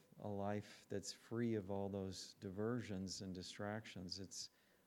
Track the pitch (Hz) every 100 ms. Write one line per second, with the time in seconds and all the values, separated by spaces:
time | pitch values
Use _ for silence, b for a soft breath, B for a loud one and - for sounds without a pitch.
0 | - - 104 101 98 104 101 - - 101
1 | - - - 113 120 110 92 98 98 98
2 | 95 92 - - 101 92 107 123 101 95
3 | 95 85 95 92 87 - 104 107 107 101
4 | 92 95 95 - - b b b